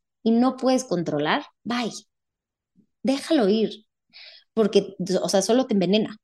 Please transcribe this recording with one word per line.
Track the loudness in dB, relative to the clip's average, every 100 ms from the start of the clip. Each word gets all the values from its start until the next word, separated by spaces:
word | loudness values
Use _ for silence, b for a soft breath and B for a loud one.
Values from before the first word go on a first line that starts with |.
| _ _
y | 0
no | 2 2 0
puedes | 0 0
controlar, | 0 -4 -2 -2 0 -2 -4 _
bye. | -8 -6 -6 -10 -20 _ _ _ _ _ _ _ _ _
Déjalo | -4 -2 0 2 4
ir. | 2 0 -4 _ _ _ B B B B -2
Porque, | 2 2 0 -6 -4 -2
o | 0
sea, | 0
solo | 2 0 2
te | 0
envenena, | 2 0 -2 -8